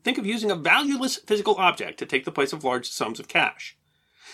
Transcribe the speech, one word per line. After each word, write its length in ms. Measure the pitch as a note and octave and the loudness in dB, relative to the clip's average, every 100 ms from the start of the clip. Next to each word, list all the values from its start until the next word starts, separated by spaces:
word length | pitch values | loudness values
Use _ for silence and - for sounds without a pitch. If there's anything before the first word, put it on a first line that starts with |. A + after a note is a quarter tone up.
think 160 | - B3+ | -2 -2
of 80 | G3+ | -2
using 240 | A3+ G#3+ | -2 0
a 40 | F3+ | 0
valueless 600 | D#3 G#3 C#4+ C4+ B3+ - | 4 4 4 0 -2 -4
physical 380 | - G#3 G3+ F#3+ | 0 0 2 4
object 400 | F3+ - F#2+ - | 4 2 -4 -8
to 60 | B2+ | -4
take 180 | C3 | -2
the 80 | C3 | -2
place 220 | - C#3 | -2 -2
of 100 | D#3 | 0
large 240 | C3+ B2 B2 | -2 -2 -4
sums 320 | - A2+ A2+ | -6 -6 -6
of 80 | - | -2
cash. 480 | E3+ C3+ - - - _ _ _ _ - | 0 0 -2 -14 -20 _ _ _ _ -20